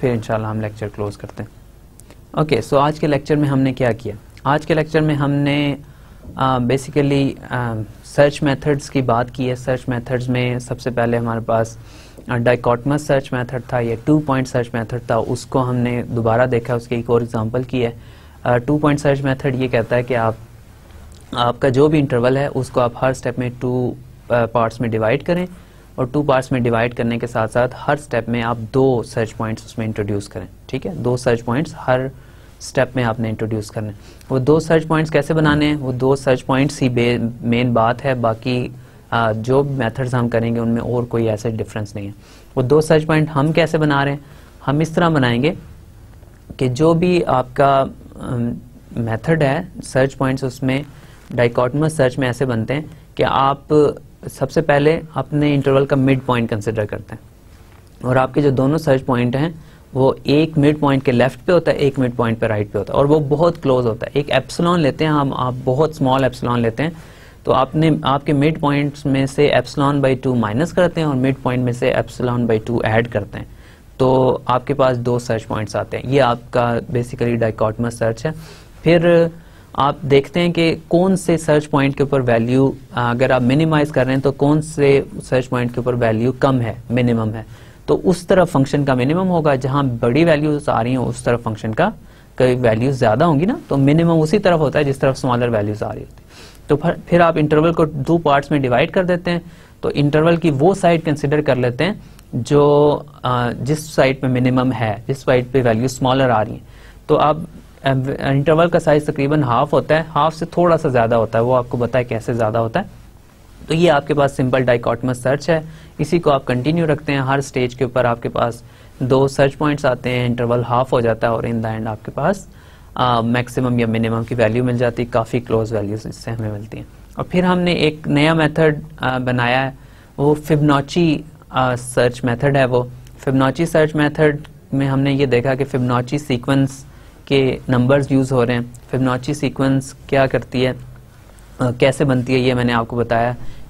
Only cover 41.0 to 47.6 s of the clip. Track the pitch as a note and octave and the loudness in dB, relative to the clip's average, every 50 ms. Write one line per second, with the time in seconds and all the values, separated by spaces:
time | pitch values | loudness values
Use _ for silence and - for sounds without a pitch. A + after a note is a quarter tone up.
41 | A#2+ B2 - A#2 A2+ A2 A2 G#2 - A#2+ A2+ G#2+ G2+ - - A2 G#2+ - - G#2+ | -2 -2 -2 -2 0 0 -2 -2 -4 -4 -4 -6 -6 -6 -8 -8 -8 -8 -8 -10
42 | G2+ G2+ G2+ - - - - - - - - C3+ B2+ B2 C#3+ D#3 D#3 - E3 D#3 | -12 -12 -14 -16 -20 -20 -20 -20 -20 -8 -4 -2 0 2 4 4 4 4 2 2
43 | D#3 D#3+ D#3+ D#3 D#3 D3+ - C#3 C#3 D#3+ D#3 E3+ E3 D#3 - D#3+ D#3 D3+ C#3+ C#3 | 2 2 2 2 2 0 0 0 0 0 2 2 0 2 0 0 0 2 2 0
44 | C#3 C#3 C#3 C#3+ - - - - - - - - - - C#3 D3 D#3+ D3+ D#3+ F#3 | 0 -2 -2 -6 -10 -14 -20 -20 -20 -20 -20 -10 -4 -2 0 0 0 0 0 2
45 | F3 E3 D#3+ D3 C3 A#2+ A#2+ A#2+ C3 D#3+ F#3+ - - - - - - - - - | 2 2 4 2 2 2 2 2 0 0 -2 -4 -10 -18 -20 -20 -20 -20 -20 -20
46 | - - - - - - - - - - - - C3+ B2+ B2 B2 D#3 E3 E3+ E3 | -20 -20 -20 -20 -20 -20 -20 -20 -20 -14 -8 -4 -2 -2 0 2 4 4 4 4
47 | F3+ F3+ F3+ E3+ - - C3 B2+ B2+ B2+ - - | 2 2 2 2 2 2 0 0 0 -2 0 2